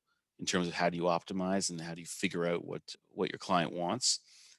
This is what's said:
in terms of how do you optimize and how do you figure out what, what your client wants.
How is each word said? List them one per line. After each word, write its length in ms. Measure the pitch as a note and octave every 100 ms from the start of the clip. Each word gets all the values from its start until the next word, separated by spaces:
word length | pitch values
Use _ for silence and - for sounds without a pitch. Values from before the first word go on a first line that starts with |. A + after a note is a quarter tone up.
| _ _ _ -
in 60 |
terms 240 | E2+ G2 F2
of 60 |
how 160 | E2 F2
do 80 | F2
you 60 |
optimize 640 | F2 E2+ - F#2+ F#2 G2 F#2
and 100 | F2
how 140 | E2
do 80 | E2
you 40 | E2
figure 380 | - F#2+ F2
out 180 | E2+ E2+ F2+
what, 280 | F2+ - - _
what 220 | F#2+ F#2+
your 80 | -
client 340 | - F#2 D#2+
wants. 480 | F2 F2 A2+ - - - - -